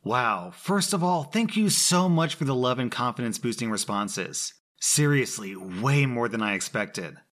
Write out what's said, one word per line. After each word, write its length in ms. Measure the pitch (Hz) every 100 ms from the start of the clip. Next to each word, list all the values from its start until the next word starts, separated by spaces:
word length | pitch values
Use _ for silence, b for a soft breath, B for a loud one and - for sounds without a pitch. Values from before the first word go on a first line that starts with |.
Wow, 500 | - 123 120 98 90 -
first 380 | - 196 -
of 100 | 202
all, 200 | 180 180
thank 340 | 143 220 226 214
you 120 | 208
so 380 | 143 - 180 185
much 280 | 165 160 -
for 100 | 139
the 100 | 127
love 240 | 123 127
and 120 | 123
confidence 460 | - 123 117 120 104
boosting 320 | 123 110 117
responses. 840 | 107 - 101 101 - 90 - - - _ _
Seriously, 760 | - - 147 143 123 - 98 95
way 500 | 95 90 123 143 139
more 240 | 120 117
than 120 | 113
I 120 | 107
expected. 640 | 98 - 110 101 - 82 71 _